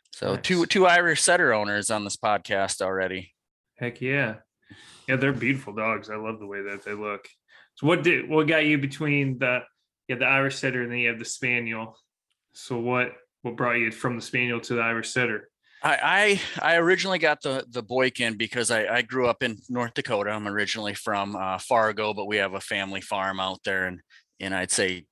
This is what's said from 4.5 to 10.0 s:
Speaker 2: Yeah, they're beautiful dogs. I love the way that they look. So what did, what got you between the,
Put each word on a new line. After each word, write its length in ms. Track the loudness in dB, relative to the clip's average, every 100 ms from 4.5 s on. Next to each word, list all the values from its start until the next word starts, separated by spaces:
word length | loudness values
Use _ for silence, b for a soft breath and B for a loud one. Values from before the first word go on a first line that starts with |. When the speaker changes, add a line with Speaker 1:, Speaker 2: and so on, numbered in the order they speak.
| _ B B B B -2
Speaker 2:
Yeah, 80 | 2
they're 160 | 2
beautiful 400 | 2 0 -2 -4
dogs. 380 | -4 -2 -2 -4
I 60 | -8
love 220 | -6 -8
the 80 | -8
way 140 | -8
that 220 | -8 -8
they 80 | -8
look. 340 | -8 -6 -8 -10 _ _ b b -2
So 100 | 2
what 160 | 4
did, 260 | 4 2 2
what 180 | 2 4
got 200 | 4 4
you 120 | 2
between 600 | 0 -4 -2 0 0 0
the, 220 | 0 0 -4 _ _ _